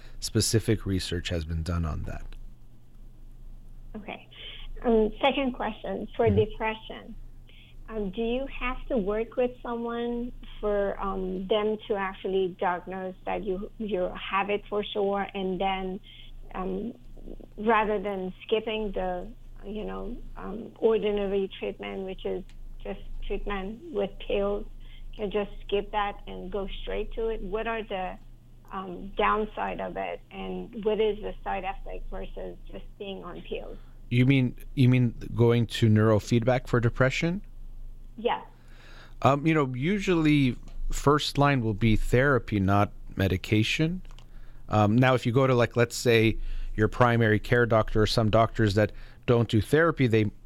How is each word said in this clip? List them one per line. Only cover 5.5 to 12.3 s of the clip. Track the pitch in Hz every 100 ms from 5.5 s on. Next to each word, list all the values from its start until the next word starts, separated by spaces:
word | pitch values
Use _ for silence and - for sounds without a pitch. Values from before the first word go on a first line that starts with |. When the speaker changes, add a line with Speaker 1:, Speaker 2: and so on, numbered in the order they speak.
Speaker 2:
question, | 247 208 214 - 196 220 -
for | 233
Speaker 1:
Mm-hmm. | 208
Speaker 2:
depression, | 214 - 220 220 - 226 196 - - - - - - - -
um, | 220 196
do | 226
you | 233 247 277 -
have | 247 - -
to | 262
work | 190 214 226 -
with | 247 247
someone | 247 233 233 233 240 240 247 - - -
for, | 208 202 196 -
um, | 196 190 185 185 190
them | - 214 214 -
to |
actually | 202 190 190 196